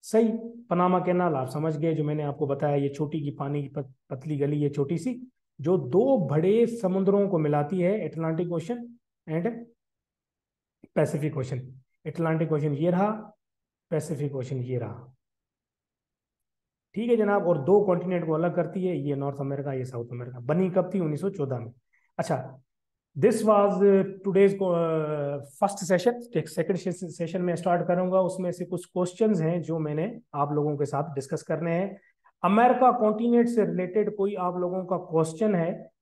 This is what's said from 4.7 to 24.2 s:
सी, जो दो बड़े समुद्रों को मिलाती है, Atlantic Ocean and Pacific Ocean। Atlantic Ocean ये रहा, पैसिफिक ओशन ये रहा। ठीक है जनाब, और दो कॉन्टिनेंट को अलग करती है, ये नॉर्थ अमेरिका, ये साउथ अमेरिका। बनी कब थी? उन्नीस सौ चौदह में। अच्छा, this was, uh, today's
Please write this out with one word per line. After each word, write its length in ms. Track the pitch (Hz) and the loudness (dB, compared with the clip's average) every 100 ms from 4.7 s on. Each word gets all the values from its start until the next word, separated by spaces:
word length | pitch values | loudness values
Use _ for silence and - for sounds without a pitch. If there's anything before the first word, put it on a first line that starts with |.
| 143 139 170 | 0 -2 -2
सी, 300 | 170 247 - _ _ _ | -4 -6 -12 _ _ _
जो 160 | 143 185 | 0 0
दो 400 | 127 170 262 262 | 2 2 4 2
बड़े 500 | 151 147 180 220 233 | 2 2 2 4 2
समुद्रों 640 | 233 190 190 190 202 202 | 0 -2 2 2 2 2
को 80 | 170 | 2
मिलाती 420 | 151 147 147 190 | 2 2 0 0
है, 300 | 175 214 160 | 0 0 -4
Atlantic 420 | 160 160 160 175 | -4 -4 -2 -2
Ocean 240 | 170 165 240 240 - _ _ - | -4 -6 -8 -10 -18 _ _ -6
and 220 | 160 185 233 233 _ _ _ _ _ _ _ _ _ _ _ - - | -2 -2 -6 -16 _ _ _ _ _ _ _ _ _ _ _ -6 0
Pacific 420 | 147 156 147 139 | 0 0 -4 -4
Ocean। 360 | 127 127 131 - _ _ 160 | -6 -8 -10 -18 _ _ -14
Atlantic 460 | 151 165 160 160 | -4 0 0 0
Ocean 220 | 151 151 | 0 0
ये 180 | 139 170 | 0 0
रहा, 200 | 180 208 214 - _ _ _ _ _ _ | 2 0 -2 -10 _ _ _ _ _ _
पैसिफिक 460 | 160 151 143 143 135 | -6 -4 -6 -4 -6
ओशन 220 | 120 131 | -6 -6
ये 200 | 123 123 | -4 -4
रहा। 360 | 107 101 - _ _ _ _ _ _ _ _ _ _ _ _ _ _ _ _ _ _ - | -4 -10 -16 _ _ _ _ _ _ _ _ _ _ _ _ _ _ _ _ _ _ -6
ठीक 140 | 233 | 2
है 80 | 233 | 2
जनाब, 300 | 208 202 175 | 4 2 2
और 100 | 160 | 2
दो 240 | 135 208 | 6 6
कॉन्टिनेंट 440 | 202 170 180 180 165 | 6 0 0 -2 0
को 80 | |
अलग 220 | 156 175 170 | 0 0 0
करती 300 | 165 190 180 | -2 -2 -2
है, 120 | 160 | -2
ये 180 | 143 139 | -2 -2
नॉर्थ 220 | 139 127 | -4 -4
अमेरिका, 340 | 139 139 143 | -6 -4 -4
ये 120 | 131 127 | -6 -6
साउथ 200 | 117 120 | -8 -10
अमेरिका। 280 | 120 123 123 | -10 -12 -10
बनी 300 | 120 160 190 | -2 2 2
कब 240 | 185 180 | 2 0
थी? 60 | 196 | -2
उन्नीस 220 | 160 147 | -2 -2
सौ 80 | 190 | -4
चौदह 300 | 196 135 123 | -4 -4 -4
में। 120 | 113 - _ _ _ - | -8 -16 _ _ _ -8
अच्छा, 420 | 165 143 127 - _ _ _ _ _ 151 | -2 -2 -4 -16 _ _ _ _ _ 2
this 160 | 196 226 | 2 4
was, 340 | 214 208 202 | 4 4 4
uh, 340 | 180 202 196 | 4 6 6
today's 500 | 190 - | 2 -4